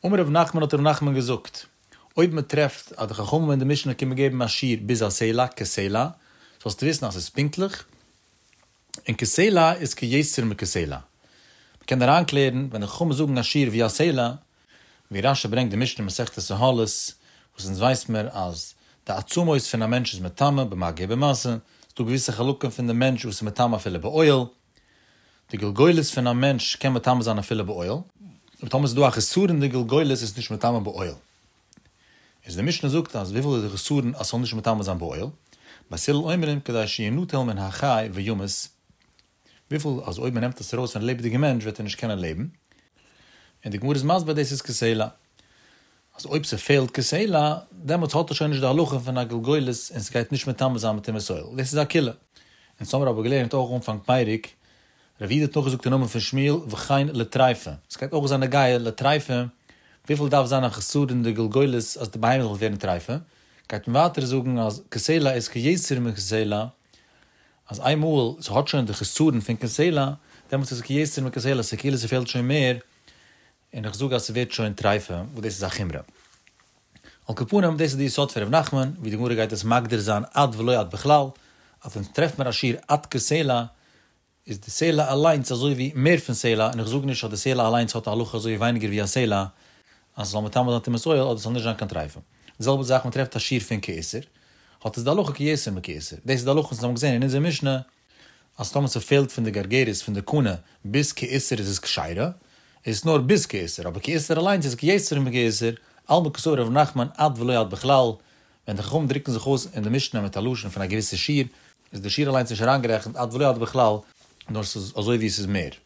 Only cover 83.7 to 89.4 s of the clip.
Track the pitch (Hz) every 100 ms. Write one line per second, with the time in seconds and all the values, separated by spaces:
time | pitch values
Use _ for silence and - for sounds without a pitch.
83.7 | _ _ _ _ _ _ _ - 101 -
84.7 | - 165 151 131 135 160 151 120 123 143
85.7 | 131 135 131 139 170 - 117 120 110 110
86.7 | 117 107 135 139 123 113 104 131 123 113
87.7 | 120 117 117 107 110 110 113 113 110 117
88.7 | 120 104 104 101 131 117 98